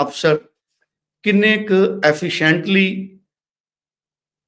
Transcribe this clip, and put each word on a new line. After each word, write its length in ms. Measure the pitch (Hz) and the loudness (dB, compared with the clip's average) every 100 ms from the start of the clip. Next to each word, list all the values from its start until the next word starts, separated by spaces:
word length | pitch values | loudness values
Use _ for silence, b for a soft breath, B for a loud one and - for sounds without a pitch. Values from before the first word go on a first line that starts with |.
ਅਫਸਰ 360 | 143 - 165 151 _ _ _ _ _ _ _ _ | -6 -2 0 0 _ _ _ _ _ _ _ _
ਕਿੰਨੇ 340 | 208 202 214 214 | 0 2 2 0
ਕੁ 440 | 208 190 208 - | 0 0 0 0
efficiently 1120 | 151 151 175 - 156 170 196 196 190 190 190 - _ _ _ _ _ _ _ _ _ _ _ _ | -2 0 -4 -2 0 0 0 0 0 -4 -12 -18 _ _ _ _ _ _ _ _ _ _ _ _